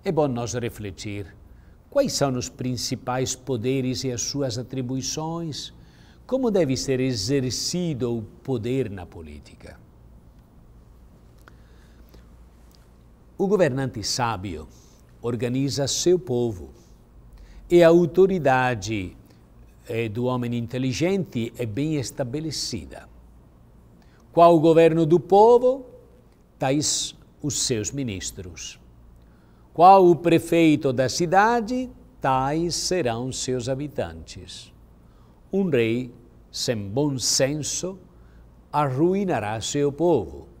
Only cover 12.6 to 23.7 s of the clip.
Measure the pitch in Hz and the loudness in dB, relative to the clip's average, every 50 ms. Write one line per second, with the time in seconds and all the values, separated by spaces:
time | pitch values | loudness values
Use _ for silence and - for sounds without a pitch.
12.6 | - - - - - _ - - - - - _ - - - - 190 190 214 190 | -20 -20 -20 -20 -20 _ -20 -20 -20 -20 -20 _ -20 -20 -6 -4 0 0 2 2
13.6 | 180 147 123 135 135 123 - 113 98 - - - 123 117 110 92 92 101 82 73 | 2 2 2 -2 -4 -4 -6 -6 -6 -6 -4 -2 -2 -2 -2 -4 -6 -10 -10 -10
14.6 | 73 - - - - - - - - _ - - - 117 120 110 123 120 123 131 | -12 -16 -20 -20 -20 -20 -20 -20 -20 _ -20 -10 -6 -6 -4 -4 -4 -4 -2 -2
15.6 | 139 143 107 120 139 127 - - - 170 180 175 180 - 127 120 120 117 107 87 | -2 -2 -2 -4 -4 -4 -4 -2 2 2 2 2 0 -2 -2 -2 -2 -2 -4 -8
16.6 | 73 69 - - - - - - - - - - - - - - - - - - | -14 -18 -20 -20 -20 -20 -20 -20 -20 -20 -20 -20 -20 -20 -20 -20 -20 -20 -20 -20
17.6 | - - 175 175 170 165 170 175 175 160 - 185 190 196 190 180 143 139 131 131 | -2 4 6 8 8 10 8 6 4 4 4 4 4 4 4 2 2 2 2 2
18.6 | 127 127 127 110 90 107 113 101 92 90 - - - - - - - _ - - | 2 0 -2 -4 -4 -6 -6 -6 -6 -8 -12 -16 -20 -20 -20 -20 -20 _ -20 -20
19.6 | - - - - - - 117 113 117 110 101 120 120 123 127 123 123 120 120 120 | -20 -20 -20 -20 -12 -8 -4 -4 -4 -4 -4 -4 -2 -2 -2 -2 -4 -4 -4 -6
20.6 | 117 107 - 127 131 131 123 - 156 180 196 196 156 - - 120 113 - - - | -6 -6 -6 -4 -4 -4 -2 -2 0 0 0 -2 -4 -4 -4 -6 -6 -6 -6 -8
21.6 | 123 113 101 135 143 160 156 147 123 - - - 139 120 120 151 160 156 135 - | -8 -6 -4 -4 -4 -2 -2 -4 -4 -6 -6 -8 -8 -6 -6 -8 -8 -6 -8 -6
22.6 | - - - 98 - 67 - - - - - - - - - - - - _ - | -8 -6 -8 -8 -10 -12 -18 -20 -20 -20 -20 -20 -20 -20 -20 -20 -20 -20 _ -20
23.6 | - _ | -20 _